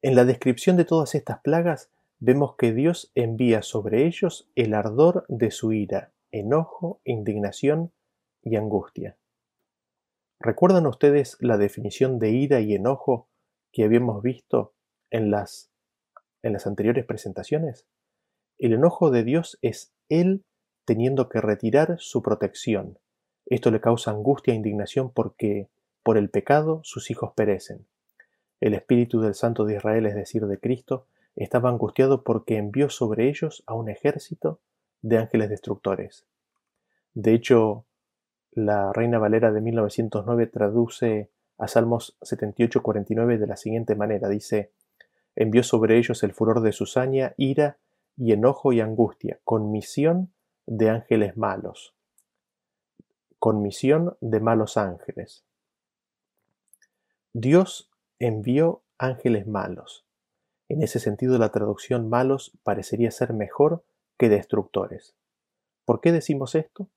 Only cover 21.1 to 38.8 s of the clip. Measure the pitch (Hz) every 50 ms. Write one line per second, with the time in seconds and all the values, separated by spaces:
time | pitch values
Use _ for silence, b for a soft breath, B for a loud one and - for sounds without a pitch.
21.1 | 135 135 123 - - 113 107 107 104 - - 113 117 139 156 156 175 165 - -
22.1 | - 127 - - 107 - - 98 - - - - 110 98 95 - 98 _ _ _
23.1 | _ _ _ _ _ _ _ - 131 117 - 123 110 107 - - 120 120 - 117
24.1 | 104 107 107 131 143 135 _ - 117 110 107 107 104 104 101 - - 139 131 127
25.1 | - - - - _ _ - 107 104 101 98 _ _ _ _ _ _ _ _ 117
26.1 | 113 110 101 98 - - - - 143 151 156 160 160 160 156 - - 117 - -
27.1 | 117 - - 110 _ - 110 104 98 92 - - - - - _ _ _ _ _
28.1 | _ b b b b b b b b _ - 113 104 98 - _ 127 120 120 117
29.1 | - 113 110 107 98 - - 117 117 113 107 107 107 101 - 107 107 113 113 107
30.1 | 104 104 98 - - 113 107 101 98 95 - 117 127 120 _ _ 135 123 _ _
31.1 | _ _ _ _ _ - - - - 123 120 127 120 113 113 104 - - 131 135
32.1 | 135 127 - - 117 110 - - 117 107 104 104 104 131 147 135 - - 131 110
33.1 | 107 110 113 135 147 - - 156 - - _ - 113 117 113 110 104 - _ 143
34.1 | 147 147 - - 165 _ - 156 160 _ _ _ _ _ _ _ _ _ - 113
35.1 | 117 110 110 113 - 117 107 101 107 98 - - 104 98 _ 98 95 - - -
36.1 | _ _ _ _ _ _ _ _ _ _ _ _ _ _ _ _ _ _ _ _
37.1 | _ 113 101 113 113 117 120 - 131 117 110 110 104 110 - _ _ _ _ _
38.1 | _ _ _ _ _ _ _ _ _ 117 110 104 104 104